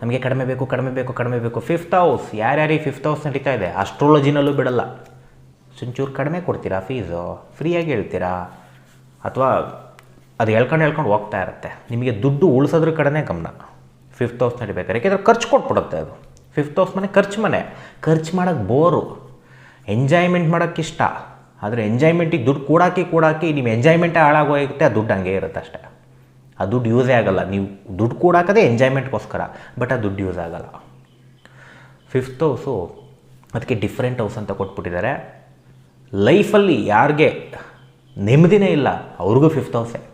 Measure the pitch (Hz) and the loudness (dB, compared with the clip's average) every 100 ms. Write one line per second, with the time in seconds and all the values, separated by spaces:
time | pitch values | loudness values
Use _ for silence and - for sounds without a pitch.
0 | 117 123 127 127 131 127 127 123 131 131 | -4 -2 -2 -2 -2 -4 -2 -2 -2 -4
1 | 127 120 120 123 117 117 - 165 170 185 | -6 -4 -4 -2 -4 -6 -2 -4 0 2
2 | 175 117 - 107 110 147 156 156 147 - | 4 2 -4 -4 0 0 0 0 -2 -4
3 | 151 151 151 135 135 127 90 87 98 - | -4 -4 -4 -4 -2 -2 -2 -4 -6 0
4 | 147 151 139 143 143 139 131 123 - - | 4 6 6 2 2 0 0 0 -4 -8
5 | - - - - - _ _ - 120 123 | -20 -20 -20 -20 -20 _ _ -14 -12 -6
6 | 135 135 139 175 175 101 95 95 95 131 | -6 -4 -6 -4 -6 -6 -4 -6 -6 -6
7 | 90 85 87 90 - - 156 175 160 123 | -6 -6 -8 -10 -16 -8 -4 -2 -2 -4
8 | 90 90 90 90 87 - - - _ _ | -4 -4 -4 -4 -8 -16 -20 -20 _ _
9 | _ _ 107 - 131 101 76 - - - | _ _ -8 -2 0 0 -2 -10 -20 -20
10 | - - _ _ 110 107 123 160 156 151 | -20 -20 _ _ 0 2 2 2 0 0
11 | 135 104 - 104 92 - - - - 120 | 0 0 0 -6 -6 -8 -14 -16 -8 -4
12 | 127 107 139 143 180 127 143 165 165 160 | -4 0 0 4 4 4 4 2 2 2
13 | 143 151 147 87 80 - - - - _ | 0 0 -4 -6 -8 -14 -20 -20 -20 _
14 | - - 120 117 123 - 107 90 90 120 | -20 -6 -6 0 -2 -2 -6 -6 -4 -2
15 | 190 196 196 233 - - - 104 - 85 | 0 0 4 2 4 0 2 -2 -2 -6
16 | 78 - - - _ - 147 143 185 190 | -8 -12 -20 -20 _ -6 -4 0 -2 -2
17 | 190 196 202 - 208 104 - - - - | 0 0 0 -2 -2 -2 -4 -14 -20 -8
18 | - 160 160 180 185 165 95 123 170 143 | 0 0 0 -2 0 -2 0 2 4 2
19 | - - - - _ - - - - 107 | -2 -10 -20 -20 _ -20 -20 -20 -4 0
20 | 135 170 180 175 165 170 170 170 156 - | 2 4 4 2 2 0 0 -4 -8 -2
21 | 110 - - - - _ 104 120 107 120 | -2 -2 -14 -20 -20 _ -6 -2 0 2
22 | 156 170 165 160 120 143 - 156 180 190 | 4 2 0 0 0 -2 2 4 4 2
23 | 175 165 160 156 170 147 123 113 135 165 | 0 2 2 2 -2 0 0 2 4 4
24 | 170 160 151 151 143 147 139 - 156 110 | 4 4 4 4 2 2 0 2 2 2
25 | 110 98 92 95 - - - - - - | 0 -2 0 -2 -4 -8 -12 -18 -20 -20
26 | _ - _ _ - - 95 123 117 117 | _ -20 _ _ -20 -8 -2 -2 2 2
27 | 127 123 101 95 87 98 95 - - 92 | 4 4 4 0 0 -4 -4 -8 -14 -2
28 | 113 - 175 175 175 202 170 117 131 135 | -2 2 4 4 4 4 4 4 2 0
29 | 120 110 - 90 85 - - - 123 127 | -4 -6 -6 -8 -8 -10 -18 -8 -4 -2
30 | 104 98 95 87 85 85 - - - - | -2 -2 -4 -4 -8 -10 -14 -18 -20 -20
31 | _ _ - _ - - - - - - | _ _ -20 _ -20 -20 -20 -20 -20 -20
32 | _ 131 127 127 160 117 - 117 85 - | _ -4 -4 -2 -2 -2 -4 -6 -6 -12
33 | - - _ - _ 120 - 117 104 - | -20 -20 _ -20 _ -10 -4 -2 -4 -4
34 | 120 123 107 117 104 98 98 - 90 87 | -6 -2 -4 -6 -8 -6 -6 -6 -8 -4
35 | 104 139 - - - _ _ - _ _ | -4 -6 -10 -20 -20 _ _ -20 _ _
36 | - 98 101 180 208 208 202 160 101 104 | -10 0 4 4 4 4 4 2 2 4
37 | 139 151 143 - - - - - - _ | 4 4 2 2 -12 -18 -18 -20 -20 _
38 | _ - 98 139 170 202 190 160 123 90 | _ -6 2 6 8 6 4 2 0 -2
39 | - - 90 120 151 135 117 120 113 - | -8 -6 2 4 4 2 -4 -4 -6 -10
40 | - | -16